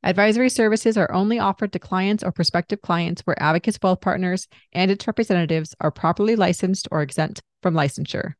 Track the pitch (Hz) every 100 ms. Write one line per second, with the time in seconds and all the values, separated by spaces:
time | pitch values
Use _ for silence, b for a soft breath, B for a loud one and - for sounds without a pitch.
0 | 185 185 208 220 254 - 220 220 226 220
1 | 180 180 202 233 202 190 208 180 - 185
2 | 190 208 185 - 170 170 175 202 - 170
3 | 170 175 - - 151 160 - - 190 185
4 | - 180 185 185 - b b - 190 196
5 | - 214 226 180 160 160 156 - 156 -
6 | 160 165 208 226 180 180 185 190 - 156
7 | 147 - 156 - _ _ 185 160 143 -
8 | - - - 147